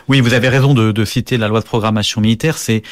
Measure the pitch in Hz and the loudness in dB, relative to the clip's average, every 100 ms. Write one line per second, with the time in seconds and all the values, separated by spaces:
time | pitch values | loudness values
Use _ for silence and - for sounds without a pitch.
0 | - 135 117 123 123 131 139 131 110 107 | 0 2 2 2 2 2 2 2 2 0
1 | 107 123 - 127 107 110 - 117 110 107 | -2 -4 -4 -2 -2 -2 -2 -2 -2 -2
2 | 101 - 107 113 160 151 - 110 - | -2 0 0 0 -2 -4 -2 -4 -4